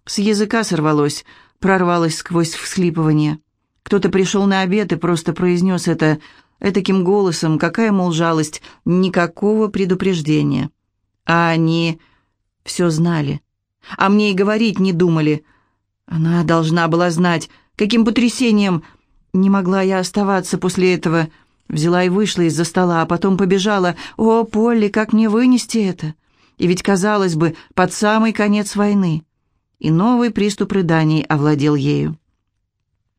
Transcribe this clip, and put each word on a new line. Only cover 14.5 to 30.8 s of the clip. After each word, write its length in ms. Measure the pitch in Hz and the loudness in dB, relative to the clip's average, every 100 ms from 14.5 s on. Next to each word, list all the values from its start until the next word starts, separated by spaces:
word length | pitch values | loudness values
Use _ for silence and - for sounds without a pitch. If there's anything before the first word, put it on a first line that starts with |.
| 214 226 175 | 0 0 0
не 140 | 190 | 0
думали. 520 | 170 180 160 151 151 _ _ _ _ _ _ - | 2 2 2 0 -2 _ _ _ _ _ _ -8
Она 360 | 165 165 170 | -4 0 0
должна 460 | 160 165 160 170 165 | 0 0 0 0 0
была 220 | 165 180 | 0 0
знать, 380 | 165 180 165 - _ _ - | 0 0 -2 -6 _ _ -4
каким 280 | 208 233 | 0 2
потрясением. 800 | 226 226 240 - 240 208 202 165 - _ _ _ _ | 2 2 0 0 0 2 0 -2 -6 _ _ _ _
Не 180 | 185 196 | 0 2
могла 320 | 196 180 196 | 2 0 0
я 160 | 190 190 | 0 -2
оставаться 600 | 180 214 196 196 185 180 | -2 -2 0 -2 -2 -4
после 360 | 185 180 185 | -2 0 0
этого. 340 | 175 170 165 156 _ _ _ - | 2 0 -2 -2 _ _ _ -8
Взяла 340 | 156 160 175 | -2 0 2
и 40 | 180 | 2
вышла 340 | 185 208 - | 0 0 0
из-за 220 | 165 147 | 0 0
стола, 380 | 170 - 180 165 | -2 0 0 0
а 40 | 160 | 0
потом 300 | 170 196 185 | 0 0 0
побежала. 580 | 190 190 202 202 180 160 - - | 2 0 0 0 0 -4 -10 -2
«О, 280 | 220 226 | 0 2
Полли, 440 | 226 214 226 233 208 | 0 0 2 2 0
как 240 | 214 214 | 0 0
мне 160 | 214 220 | 2 2
вынести 500 | 214 254 254 - 226 | 2 4 2 0 -2
это?» 360 | 196 175 151 - _ _ _ - | -2 -4 -8 -12 _ _ _ -4
И 100 | 175 | 0
ведь, 160 | 180 | 0
казалось 520 | - 196 208 208 190 | 0 0 2 0 0
бы, 220 | 160 165 160 - | 0 -2 -2 -6
под 180 | - 180 | 0 0
самый 400 | - 208 220 226 | 0 0 2 0
конец 420 | 214 208 208 208 | 0 0 0 -2
войны. 480 | 202 208 202 180 156 - _ _ _ _ _ | -2 0 2 0 -2 -6 _ _ _ _ _
И 120 | 151 | 0
новый 400 | 160 220 247 240 | 2 2 2 0
приступ 420 | 226 208 202 202 | 0 -2 -2 -2
рыданий 500 | 196 | 0